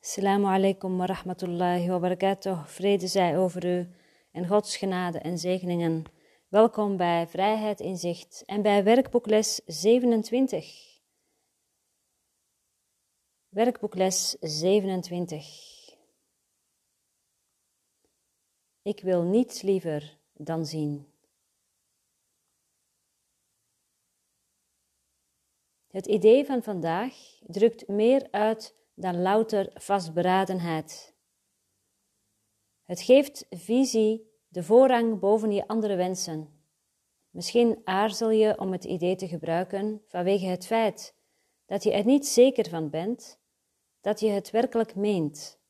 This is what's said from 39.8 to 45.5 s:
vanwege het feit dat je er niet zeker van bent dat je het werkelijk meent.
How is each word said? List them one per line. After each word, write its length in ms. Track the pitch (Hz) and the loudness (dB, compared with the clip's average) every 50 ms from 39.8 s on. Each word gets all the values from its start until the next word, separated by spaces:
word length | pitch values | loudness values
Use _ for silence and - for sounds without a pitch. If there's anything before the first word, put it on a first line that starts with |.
| 196 214 214 208 _ _ | -4 -4 -6 -8 _ _
vanwege 380 | - 180 180 185 196 202 180 | -6 -4 0 0 0 0 0
het 200 | 190 180 180 185 | -2 -4 -6 -4
feit 500 | - 226 226 226 208 185 - - - _ _ _ _ _ _ _ _ _ _ _ | -2 0 0 0 0 -2 -4 -16 -20 _ _ _ _ _ _ _ _ _ _ _
dat 180 | _ 190 202 - | _ -8 -2 -2
je 80 | 214 | 0
er 140 | - 196 202 | 0 2 2
niet 220 | 220 269 294 285 - | 4 4 2 2 0
zeker 420 | - - 247 269 254 254 214 170 | 6 6 6 6 6 2 -2 -2
van 200 | 170 165 160 151 | -2 -6 -6 -4
bent 500 | 151 160 170 202 240 - - - - _ _ _ _ _ _ _ _ _ _ _ _ _ | -6 -6 -4 -4 -6 -8 -10 -20 -20 _ _ _ _ _ _ _ _ _ _ _ _ _
dat 180 | _ 196 214 214 | _ -4 -4 0
je 100 | 214 220 | 0 0
het 220 | 202 202 196 - | 0 0 -4 -2
werkelijk 440 | - 220 240 247 - 233 220 220 - | 0 0 0 0 0 -2 -2 -2 -4
meent. 640 | 190 202 208 208 185 160 147 151 - - - | -4 -2 0 0 0 0 -2 -4 -8 -18 -18